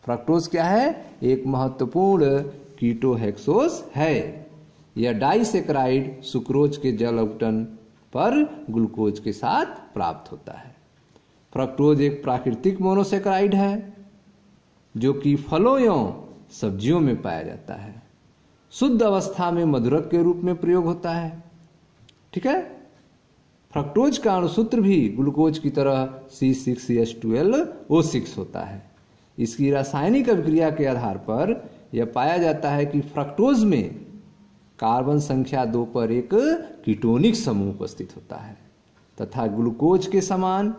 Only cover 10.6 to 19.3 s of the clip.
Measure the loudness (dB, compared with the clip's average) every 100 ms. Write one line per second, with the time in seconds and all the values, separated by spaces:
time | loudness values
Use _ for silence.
10.6 | -20 -20 _ _ _ _ _ _ _ -4
11.6 | -4 2 4 4 2 0 -4 -2 -2 0
12.6 | -2 0 0 2 2 0 0 2 2 2
13.6 | 2 -2 -8 -18 -20 _ _ _ _ _
14.6 | _ _ _ -2 0 0 0 0 0 2
15.6 | 4 4 4 2 0 -4 -14 -20 -20 -6
16.6 | -4 -2 2 4 2 0 -4 -6 -8 -12
17.6 | -12 -14 -14 -18 -20 _ _ _ _ _
18.6 | _ -2 0 4 2 2 -2